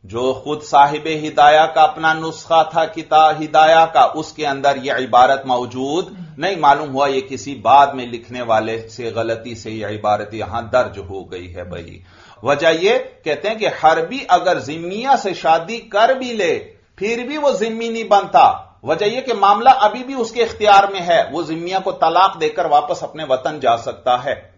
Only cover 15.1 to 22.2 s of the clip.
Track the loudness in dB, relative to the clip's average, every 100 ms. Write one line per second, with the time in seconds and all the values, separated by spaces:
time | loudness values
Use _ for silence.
15.1 | 0 -2 -4 0 0 0 -12 -4 0 2
16.1 | 2 -4 -4 -2 -2 -8 _ _ _ -6
17.1 | -6 -6 -2 -2 0 -4 -4 -6 -6 2
18.1 | 2 4 4 4 2 -12 _ -4 -2 -2
19.1 | -4 -6 2 2 6 6 6 4 0 -8
20.1 | -6 -6 -2 -2 0 4 6 4 -2 0
21.1 | 0 0 -4 -6 -8 -4 -4 -4 0 2
22.1 | 4